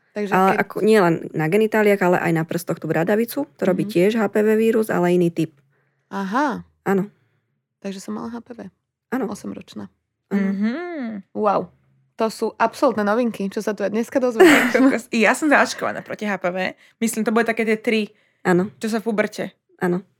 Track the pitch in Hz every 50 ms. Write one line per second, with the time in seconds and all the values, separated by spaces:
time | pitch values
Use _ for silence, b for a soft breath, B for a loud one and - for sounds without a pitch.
0 | _ _ - 208 208 185 190 185 190 190 202 - - - - - 190 214 220 214
1 | 180 170 165 - - - - 165 156 156 180 214 220 214 - 220 208 208 202 196
2 | 185 175 180 - - 170 165 165 160 - - 170 - - 170 - - 156 156 156
3 | 165 214 208 214 233 233 - 277 285 - _ - - - 190 190 202 208 - 170
4 | 180 214 233 226 202 202 - 214 214 220 220 220 226 226 220 220 220 - - 180
5 | 175 175 180 180 175 170 170 170 160 - _ _ _ _ _ _ _ _ _ _
6 | _ - 196 196 196 185 208 262 302 269 202 180 170 _ _ _ - 185 196 190
7 | 190 208 _ _ _ _ _ _ _ _ _ _ _ _ _ _ - 196 190 196
8 | - - 214 226 233 233 233 233 - - 240 226 196 185 - _ _ _ _ _
9 | _ - 233 269 220 202 202 - - 202 - - - - - 208 202 - _ _
10 | _ _ _ _ _ - 196 202 196 196 196 196 208 226 247 330 359 349 339 294
11 | 247 226 220 196 - _ - 208 214 202 190 185 180 - _ _ _ _ _ _
12 | _ _ _ - 226 220 - - 226 214 - - 226 220 - - 302 269 - 214
13 | 208 202 214 240 247 233 202 - 196 196 - 220 202 220 208 196 202 190 208 226
14 | 226 - - 277 254 247 214 262 359 320 285 240 247 240 233 247 262 269 262 233
15 | - - - 226 208 196 262 - 320 302 254 208 240 247 - - - 110 107 -
16 | - - - - 214 208 196 185 - 175 180 185 185 - - b b b b b
17 | 226 220 - 226 208 233 214 233 226 226 220 - 220 220 220 214 - 247 220 220
18 | 208 - _ _ _ _ _ _ - 180 175 175 185 214 - - - 220 226 220
19 | - 226 208 202 208 208 - - - 185 - _ _ _ _ - 185 180 175 185
20 | - _ _